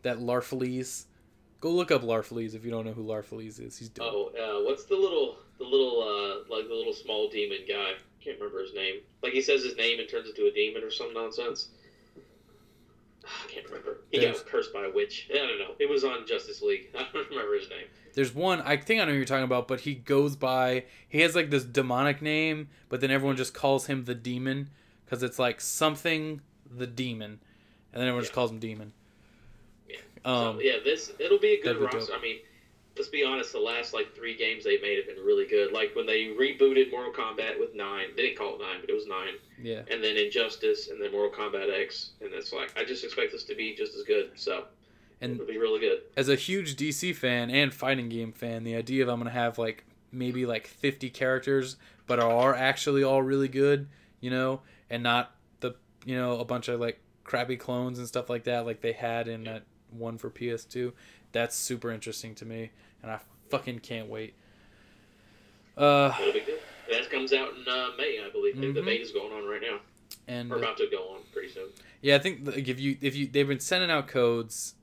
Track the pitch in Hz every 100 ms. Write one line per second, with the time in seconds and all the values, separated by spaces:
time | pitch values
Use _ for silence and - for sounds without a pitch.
0 | 123 117 120 123 123 131 127 127 127 -
1 | - _ _ _ _ _ 160 175 175 143
2 | 117 113 107 117 113 110 113 113 110 113
3 | 110 107 104 110 110 107 117 - 113 117
4 | 117 104 98 113 110 104 107 139 - 190
5 | 196 165 127 - - _ 127 135 127 117
6 | 110 101 101 98 - 110 110 113 113 104
7 | - 104 104 107 104 98 95 101 98 95
8 | - _ 147 104 104 92 95 98 95 95
9 | - _ 127 131 135 139 127 117 113 117
10 | 110 117 110 107 104 104 107 110 110 -
11 | 117 113 113 110 120 - - - - _
12 | _ - - _ _ _ _ _ _ _
13 | _ _ - - - - - - - -
14 | - - - - - 127 - 101 98 95
15 | 104 - - 143 131 107 196 - 143 143
16 | 131 120 110 110 101 101 104 95 - 123
17 | 131 151 139 139 104 104 - 90 90 -
18 | - - 135 127 180 175 135 147 143 220
19 | 175 139 127 135 127 127 123 127 151 135
20 | 120 139 143 139 131 127 127 127 127 -
21 | - 147 165 170 156 143 123 123 127 123
22 | 143 143 151 156 160 156 147 - _ 127
23 | 131 135 139 131 127 - 143 135 131 135
24 | 123 120 120 123 131 135 139 - _ _
25 | - 120 123 - 123 113 - - 156 147
26 | 170 160 156 151 - _ - 123 123 120
27 | 127 113 107 107 _ _ _ _ _ 120
28 | 127 123 117 - 120 113 113 107 107 -
29 | _ _ - _ - - - - - -
30 | - - 127 123 117 107 135 139 135 160
31 | - - 165 202 208 202 165 156 135 113
32 | 110 117 117 113 - - _ _ _ -
33 | 139 147 135 131 117 120 110 117 117 113
34 | 104 - 117 113 110 110 104 101 101 98
35 | - 95 98 101 98 104 98 110 107 -
36 | 113 110 110 107 135 131 135 135 131 123
37 | 123 - 110 107 113 - - 104 98 98
38 | 95 95 127 - 101 95 98 92 90 104
39 | 104 95 95 98 - - 117 110 113 113
40 | 110 107 104 120 110 - 107 104 - -
41 | 101 101 101 - 104 101 98 98 98 -
42 | - - 104 92 - - 69 - 110 -
43 | - - - - - - 110 107 107 101
44 | - 104 - - - - - _ _ _
45 | _ _ 123 120 98 110 113 110 110 117
46 | - - 135 135 - 190 165 135 147 143
47 | 180 170 131 123 120 131 143 123 131 135
48 | 120 117 113 110 120 113 113 113 113 131
49 | 123 120 117 123 117 113 113 113 - _
50 | _ 127 123 123 123 110 - - 143 139
51 | 127 - 131 131 135 139 131 - - -
52 | - 120 113 117 127 127 131 135 - 139
53 | 135 135 131 139 135 131 139 143 143 -
54 | _ _ 123 127 131 135 - - _ 120
55 | 120 120 117 _ _ _ 123 113 _ _
56 | 131 127 123 120 120 123 117 120 117 -
57 | _ _ - 123 123 123 - 123 127 123
58 | 120 123 120 120 120 120 117 110 117 117
59 | 120 117 117 113 113 110 - _ _ 117
60 | 117 113 113 - 120 117 - 123 123 120
61 | - - _ 117 117 - - 123 120 113
62 | 113 107 113 107 113 113 110 _ - _
63 | 113 110 - - - 135 - 120 - 117
64 | 110 110 110 _ _ _ - - - -
65 | _ _ _ - - _ _ - 143 143
66 | 139 - - 214 - 156 - - - 117
67 | 123 139 131 135 131 127 127 127 123 123
68 | 147 110 101 104 101 127 135 147 - -
69 | - 101 104 107 101 104 117 104 - _
70 | _ - - 120 120 120 117 113 107 98
71 | 92 98 - - 90 - - - - -
72 | 139 143 160 151 143 135 131 127 139 139
73 | 143 139 139 139 139 139 - 185 180 156
74 | 135 131 120 117 113 - - -